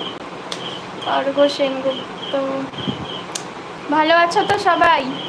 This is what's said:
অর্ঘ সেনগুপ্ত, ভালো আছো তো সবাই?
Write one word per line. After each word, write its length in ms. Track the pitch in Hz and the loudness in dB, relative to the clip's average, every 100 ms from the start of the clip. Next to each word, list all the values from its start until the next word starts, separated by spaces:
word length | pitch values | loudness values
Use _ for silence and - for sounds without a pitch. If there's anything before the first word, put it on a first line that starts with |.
| - - - - - - - - - - - | -8 -8 -12 -10 -10 -8 -8 -10 -10 -8 -2
অর্ঘ 380 | 269 269 277 285 | 0 0 4 4
সেনগুপ্ত, 1120 | 285 277 262 269 262 - - - 277 269 269 269 - - - - - - - - - - - - | 4 0 0 -2 -4 -6 -10 -6 -4 -2 -4 -6 -6 -6 -6 -8 -10 -8 -10 -10 -12 -12 -12 -2
ভালো 260 | 302 311 339 | 2 6 6
আছো 280 | 339 403 392 | 6 4 2
তো 100 | 403 | 2
সবাই? 460 | 381 330 349 311 262 269 | 4 6 6 4 2 -6